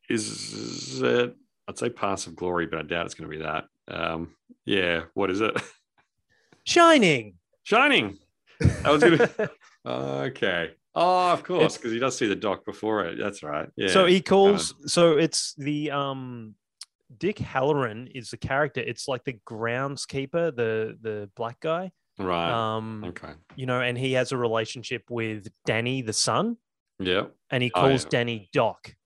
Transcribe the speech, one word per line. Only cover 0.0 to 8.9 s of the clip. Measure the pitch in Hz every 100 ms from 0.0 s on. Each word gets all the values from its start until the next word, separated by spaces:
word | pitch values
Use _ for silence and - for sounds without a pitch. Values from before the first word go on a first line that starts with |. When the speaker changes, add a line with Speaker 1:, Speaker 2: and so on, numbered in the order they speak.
| _
Speaker 1:
Is | 117 107 107 101 107 113 123 127 131
it, | 127 120 120 - _ _ -
I'd | -
say | 143
Paths | - 101 95 -
of | 82
Glory, | 90 87 82
but | 82
I |
doubt | 76 85 85
it's | -
gonna | 80
be | 78
that. | 78 78 - _ -
Um, | 85 82 82 82 _ _ - -
yeah, | 98 90 82 80 -
what | 98
is | 92
it? | 110 - - - _ _ _
<laughs> | _ _ _ _ _ -
Speaker 2:
Shining. | 349 330 311 196 139 107 - _ _
Speaker 1:
Shining. | - 214 285 233 107 98 _ _ _ _ - -
I | 139